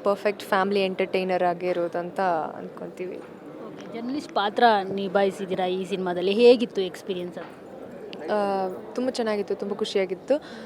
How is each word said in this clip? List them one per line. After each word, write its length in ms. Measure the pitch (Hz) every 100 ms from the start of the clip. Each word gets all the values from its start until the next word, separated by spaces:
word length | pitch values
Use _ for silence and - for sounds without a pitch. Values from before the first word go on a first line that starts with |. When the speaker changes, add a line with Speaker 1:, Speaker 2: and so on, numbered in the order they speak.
Speaker 1:
ಪರ್ಫೆಕ್ಟ್ 400 | 202 202 214 202
ಫ್ಯಾಮಿಲಿ 420 | - 196 190 202 190
ಎಂಟರ್‌ಟೈನರ್ 580 | 185 185 190 185 180
ಆಗಿರೋದು 560 | 180 175 180 175 170 175
ಅಂತ 200 | 175 190 190 160 147 -
ಅನ್ಕೊಂತೀವಿ. 640 | 185 - 175 175 180 - - - - - -
Speaker 2:
ಓಕೆ, 260 | - -
ಜರ್ನಲಿಸ್ಟ್ 400 | 226 240 294 -
ಪಾತ್ರ 300 | - 202 208 240 208
ನಿಭಾಯಿಸಿದ್ದೀರಾ 840 | 190 196 196 196 196 190 190 190 185
ಈ 200 | 185 185
ಸಿನಿಮಾದಲ್ಲಿ, 460 | 190 185 175 180
ಹೇಗಿತ್ತು 500 | 202 240 247 233 -
ಎಕ್ಸ್‌ಪೀರಿಯನ್ಸ್ 560 | 185 - - 180 175 170
ಅದು? 120 | - - - - - - - -
Speaker 1:
ಆ, 460 | - 208 202 196 190 185 -
ತುಂಬ 160 | - 254
ಚೆನ್ನಾಗಿತ್ತು, 460 | 254 220 208 196 196
ತುಂಬ 180 | 208
ಖುಷಿಯಾಗಿತ್ತು. 640 | 208 208 202 185 185 - 294 - -